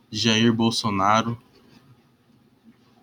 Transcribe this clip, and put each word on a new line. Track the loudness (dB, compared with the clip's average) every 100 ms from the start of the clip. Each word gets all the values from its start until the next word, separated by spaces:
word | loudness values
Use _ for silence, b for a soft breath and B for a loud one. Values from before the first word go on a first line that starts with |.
| -14
de | -4
Jair | 0 2 2
Bolsonaro | 2 0 -2 -4 -2 2 2 0 -8 _ _ _ -20 _ -20 _ _ _ _ _ _ -20 -20 _ _